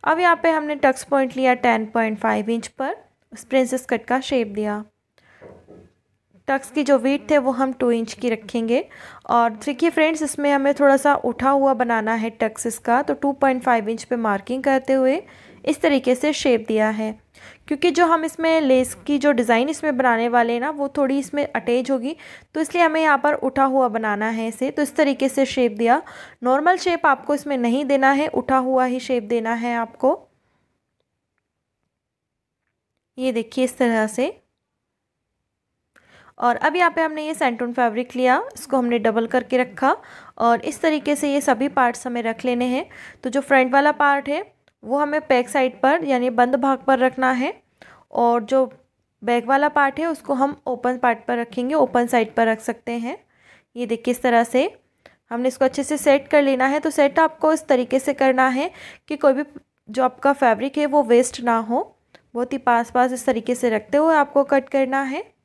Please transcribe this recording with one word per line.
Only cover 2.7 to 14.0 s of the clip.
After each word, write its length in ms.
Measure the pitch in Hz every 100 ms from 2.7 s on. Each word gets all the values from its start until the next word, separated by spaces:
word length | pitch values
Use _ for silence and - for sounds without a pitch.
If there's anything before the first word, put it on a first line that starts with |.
| _ 269 427 _ _ _
उस 120 | 233
प्रिंसेस 420 | - 269 254 254 -
कट 180 | 233
का 160 | 233 254
शेप 260 | 262 262 214
दिया। 340 | 202 214 208 214 _ _ _ _ _ - 92 _ - - _ _ _ _ 180 -
टक्स 220 | 269 269
की 120 | 302
जो 140 | 277 269
विड्थ 340 | 247 277 -
है 60 | 294
वो 120 | 254
हम 200 | 247 269
टू 180 | 254 247
इंच 220 | 233 226
की 140 | - 247
रखेंगे। 540 | 226 202 233 226 247 - - - - -
और 240 | 240 233 220
देखिए 340 | - 269 339
फ्रेंड्स, 320 | 330 311 320
इसमें 280 | 302 - 285
हमें 200 | 277 277
थोड़ा 220 | 277 277 269
सा 160 | 294 285
उठा 340 | - 233 254
हुआ 240 | 277 269 254
बनाना 380 | 240 226 214
है 160 | 226 220
टक्स 340 | 220 220 214 240
इसका, 340 | 226 - 240
तो 120 | -
टू 180 | 277 277
पॉइंट 280 | 277 269 262
फ़ाइव 260 | 254 233 208
इंच 160 | 226